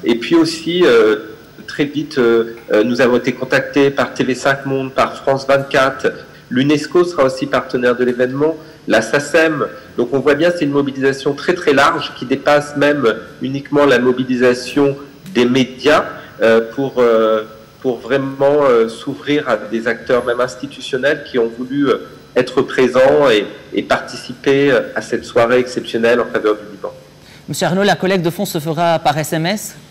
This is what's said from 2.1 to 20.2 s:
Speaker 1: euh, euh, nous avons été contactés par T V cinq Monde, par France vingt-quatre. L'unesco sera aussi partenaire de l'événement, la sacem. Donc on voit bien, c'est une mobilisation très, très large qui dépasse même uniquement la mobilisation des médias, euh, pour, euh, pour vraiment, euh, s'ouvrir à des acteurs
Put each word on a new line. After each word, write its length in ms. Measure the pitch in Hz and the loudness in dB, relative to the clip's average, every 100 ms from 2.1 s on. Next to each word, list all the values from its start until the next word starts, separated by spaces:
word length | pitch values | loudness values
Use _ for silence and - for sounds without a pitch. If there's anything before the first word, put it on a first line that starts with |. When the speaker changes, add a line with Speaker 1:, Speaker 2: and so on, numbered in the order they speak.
| - | 0
Speaker 1:
euh, 360 | 117 117 113 - - | 2 2 0 -8 -2
euh, 120 | 104 | 0
nous 180 | 113 120 | 2 2
avons 160 | 127 123 | 2 2
été 140 | 135 | 0
contactés 580 | 123 127 139 - 147 139 | -6 -2 -2 0 2 2
par 240 | 139 120 | 2 -4
T 100 | - | -2
V 120 | 127 123 | -2 0
cinq 320 | 143 135 135 | -2 -2 -4
Monde, 240 | 135 131 | -4 -4
par 220 | 131 123 - | -2 -2 -2
France 320 | - 135 - | -2 -2 0
vingt-quatre. 640 | 139 139 147 135 135 120 - - - - | -2 0 0 0 -2 -6 -6 -18 -20 -6
L'unesco 520 | 123 143 147 - 180 | -2 2 0 2 0
sera 200 | 175 - | 2 2
aussi 240 | 131 - 139 | 0 0 -4
partenaire 480 | 127 - 127 123 120 | -4 -2 -2 0 2
de 80 | |
l'événement, 520 | 127 120 127 135 156 160 - - - | 0 0 -2 0 -2 -2 -12 -16 0
la 140 | 110 | 0
sacem. 640 | 113 143 139 165 160 151 107 - - - | 2 -2 2 2 2 0 -4 -6 -12 -4
Donc 120 | 120 | -2
on 80 | 135 | 0
voit 160 | 131 143 | 2 4
bien, 160 | 175 | 2
c'est 140 | 175 143 | 2 0
une 60 | |
mobilisation 640 | 143 139 131 135 131 147 | 0 -2 0 -2 0 -4
très, 200 | 139 - | -2 -2
très 200 | - - | 0 2
large 400 | 139 147 160 - - | 4 2 0 -8 -10
qui 80 | 127 | -4
dépasse 500 | 135 - 147 143 143 | -2 2 2 2 0
même 400 | 143 147 117 104 - - | 0 2 0 0 -8 -10
uniquement 440 | 127 139 139 143 143 | -8 -8 -2 2 4
la 120 | 120 | 6
mobilisation 1000 | 127 127 127 127 123 123 - 147 139 139 - - - | 4 2 0 2 2 2 -2 0 2 0 -12 -20 -6
des 120 | 113 120 | 0 2
médias, 600 | 131 120 - 131 156 - - - - | 2 0 0 2 2 0 -10 -18 0
euh, 200 | 110 113 113 - | 4 4 2 -4
pour, 200 | 135 123 | -4 2
euh, 460 | 120 113 110 110 110 - - - | 4 4 2 0 -2 -14 -20 -8
pour 180 | 131 117 | -4 -4
vraiment, 680 | 113 135 135 135 139 147 139 | -2 -2 -2 0 2 4 4
euh, 240 | 120 113 | 4 2
s'ouvrir 580 | - - 131 - 147 131 | -2 -10 -10 -2 -2 0
à 80 | 107 | -4
des 320 | 104 113 113 | -2 -4 -4
acteurs 380 | 117 - 123 | -6 0 0